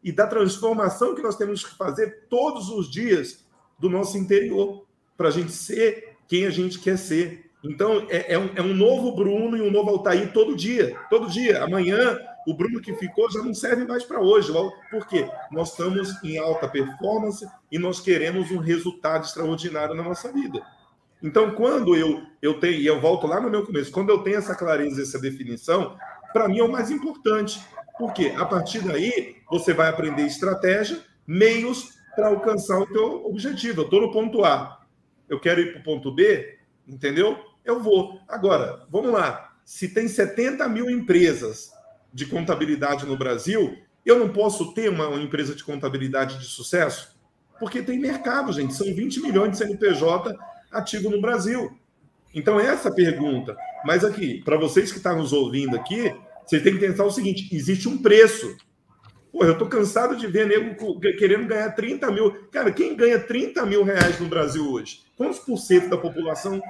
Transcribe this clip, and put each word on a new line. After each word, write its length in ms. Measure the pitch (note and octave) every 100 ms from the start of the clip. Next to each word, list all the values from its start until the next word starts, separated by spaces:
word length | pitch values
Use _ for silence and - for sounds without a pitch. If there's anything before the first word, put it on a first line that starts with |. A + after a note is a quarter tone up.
e 80 | F3+
da 140 | D#3 G#3+
transformação 880 | A3+ F#3+ - A3+ A3 G3 F#3+ A#3+
que 80 | -
nós 140 | A#3 G3+
temos 280 | G3+ G3+
que 140 | - -
fazer 500 | C#3 C#3 G#3+ - _
todos 400 | A#3+ D4 C#4 F#3+
os 200 | A3 D3+
dias 560 | C#3+ A#3+ F3+ B2+ - _ _ _ _
do 100 | F3
nosso 280 | F3+ G3 G3
interior, 720 | F#3+ G3+ - G3 G3+ - _ _ _ _
pra 140 | E3
gente 220 | D3+ D#3+
ser 640 | - - A3+ A3+ G#3+ - - _
quem 200 | F3 G3
a 20 |
gente 300 | F3 F#3 F3+
quer 180 | - F#3
ser. 540 | - D#3+ F3 E3 - _
Então, 440 | D3 C#3+ G#3 G#3+ G#3+
é, 240 | F3+ F3+
é 60 | F3
um, 100 | G3 F#3+
é 60 |
um 100 | F3+
novo 420 | F#3+ G#3+ C4 A#3+ F#3
Bruno 400 | G3 G3+ A#3 A3+
e 60 |
um 80 | G#3
novo 220 | G3+ G3+
Altair 420 | G3 G3+ F3+ G3+
todo 220 | A3 A3 F3
dia, 420 | F#3 B3 C#3+ - -
todo 180 | A3+ A3+
dia. 340 | F3+ B3 -
Amanhã, 540 | D3+ F#3+ F3+ G#3 B3 G#3 - - -
o 80 | D3+
Bruno 260 | G3+ A#3
que 140 | - E3+
ficou 340 | F#3 - A3+
já 140 | G3+
não 100 | A#3+
serve 320 | G3+ C4 A#3+ A#3+
mais 180 | A#3+
pra 160 | - D4
hoje. 320 | F#3+ G#3+ D3 D#3+ F#3+ - -
Por 160 | G#3+ -
quê? 220 | F3+ - - -
Nós 200 | D3+ D#3+
estamos 520 | - F3 F#3+ F#3+ F#3+
em 160 | D#3+ D#3
alta 280 | D#3 D#3+ C3
performance 800 | C#3 C3+ C3+ F#3 G#3+ G#3 G3+ G3+ - _
e 60 | D#3
nós 220 | F3 F3+
queremos 500 | - E3+ D#3+ F3+ E3+
um 80 | F#3
resultado 680 | D#3+ E3 F3+ F3 D#3 D#3+ D#3
extraordinário 680 | D#3 D#3+ E3 D#3+ D3+ D3+
na 80 | D#3+
nossa 300 | E3+ F3 B3
vida. 280 | C4+ C4 - - _ _ _ _ _
Então, 300 | D#3 D3 A3
quando 440 | G#3+ A#3+ D4 G3 E3+
eu, 280 | D#3+ D3 - _
eu 180 | C#3+ D3+
tenho, 200 | F3 D#3+
e 80 | C#3+
eu 120 | D3+
volto 280 | D#3 F#3 D#3
lá 120 | F3
no 80 | A#3+
meu 120 | G#3
começo, 280 | G3+ D#3+ C3+
quando 180 | F#3 G3
eu 140 | G3+
tenho 140 | F#3+ G#3
essa 180 | G3 F3+
clareza, 480 | F3 D3+ D3 C3+
essa 160 | C3+ C3+
definição, 760 | C3+ C3+ B2 A#2 - F3 D#3+ - - - -
pra 140 | A3 G#3
mim 100 | G3+
é 60 |
o 80 | A#3
mais 180 | B3+ A3
importante. 720 | D4+ D4+ C#4+ A3 G#3+ G3+ - - - - -
Por 120 | A3+
quê? 220 | - D3 C3+
A 100 | F3
partir 340 | F#3 - A3
daí, 560 | F#3 D3+ G3+ A#3 - - _
você 200 | E3 F3
vai 160 | E3 D#3+
aprender 360 | D#3+ D#3 C#3+
estratégia, 760 | D3 C#3 F#3 F#3 F#3 G3 G#3+ E4 - _ -
meios 640 | E3+ A3 A#3 A#3 B3 - - _ -
pra 140 | G#3+
alcançar 500 | G3+ A3 G#3 D#3+ F#3+
o 80 | G3
teu 360 | G3+ A3+ - -
objetivo. 540 | G#3 B3 - A#3 F#3
Eu 80 | D3+
tô 120 | F#3+
no 100 | A3
ponto 320 | G#3+ A3 A3+
A, 380 | F#3 C3+ B2+ - _ _ _ _ _
eu 100 | C#3
quero 220 | E3 F3
ir 120 | E3+
pro 100 | D3
ponto 280 | C#3+ D3 C3+
B, 460 | C3 G3+ F3+ - - _ _ _
entendeu? 500 | C3+ C#3 D3 G3+ - - _
Eu 160 | - A#3+
vou. 400 | G#3+ F#3+ - - -
Agora, 600 | A#3 F#3+ D#3+ A#2+ - -
vamos 220 | E3 B3
lá. 420 | A3 D#3 A2+ - _
Se 240 | _ - F#3
tem 200 | A3 A#3
setenta 600 | G3 G3 - B3 C4+ C4+
mil 220 | A3 B3
empresas 840 | B3 - F3 E3+ B2+ A#2 A2 - - - - _
de 140 | B2+ C#3
contabilidade 800 | E3+ E3 D#3+ D3+ D3 C#3+ C#3 C#3
no 100 | C3+
Brasil, 640 | C3 A#2 E3 G#3+ E3 - _ _
eu 140 | - B3
não 120 | G#3+
posso 440 | F#3+ G#3+ G3+ -
ter 160 | - A3
uma, 180 | E3+ D3+
uma 140 | C#3+
empresa 320 | D3 D3 C#3
de 100 | C#3+
contabilidade 760 | - C#3+ C3+ C3 C3 C3+ C3+ C3+
de 60 | -
sucesso? 680 | - A#2+ F3 D3+ - - _ _ _ _ _
Porque 240 | G#3+ A#3+
tem 160 | G#3 B3+
mercado, 520 | C4+ C4+ B3+ C4 C4+
gente. 220 | D3 C3+
São 140 | - G3
vinte 340 | F3 C4 C4
milhões 300 | D4 F#3+ G#3
de 60 | G3
C 80 | G#3
N 120 | G3+
P 160 | G#3
J 420 | D3+ E3 F3 A3 G3 - - _
ativo 380 | G#3+ - G#3+ G3+
no 120 | G3+
Brasil. 560 | A3 A#3 F#3 B3 A3 - _ _ _ _ _
Então, 260 | D#3 F3+ G#3
essa 320 | A#3+ - G#3
pergunta. 640 | F#3 F3 C#3 D3 B2+ - G#2 - - C#3+
Mas 180 | F3
aqui, 380 | G#3 G#3 E3+ A#2
pra 140 | - D3+
vocês 340 | D#3 F3 G#3
que 60 | -
estão 200 | F#3 E3
nos 140 | D3
ouvindo 440 | C#3+ B2+ C3 C#3 A#2+
aqui, 400 | - G#3 A#3 - - - -
vocês 180 | D#3
têm 100 | G3
que 60 | F#3+
pensar 260 | G3 F#3+ G3+
o 60 |
seguinte, 360 | F#3+ G3 F#3 - E3
existe 320 | C3 F#3+ A#3
um 140 | C#4+
preço. 560 | G#3+ G#3+ A3 - A#2+ - _ _ _ _ - _ _
Pô, 140 | E4 E3+
eu 120 | D#3+
tô 100 | A3
cansado 480 | A#3+ G3+ A3+ B3 C4
de 100 | A3+
ver 200 | F3+ G#3+
nego 280 | G#3+ A3+ G#3
co-, 240 | A3 F3
querendo 480 | G3 F#3 G3+ G#3+ A#3
ganhar 240 | G#3+ G#3+
trinta 400 | - A3+ C#4+ C4
mil. 360 | G3+ A3 G3 -
Cara, 220 | - A3+
quem 240 | - F4+ -
ganha 240 | A#3 A#3
trinta 460 | - A#3+ C4+ - G#3+
mil 180 | G3+
reais 360 | G3 F#3+ F3 E3+
no 80 | E3+
Brasil 420 | E3 D3+ D3 D3
hoje? 340 | B2 G#2+ - _ _
Quantos 240 | C4+ -
por 180 | - A3+
cento 320 | - F#3 F3+
da 80 | -
população 640 | E3+ D3 D#3+ D3+ G3 G3 -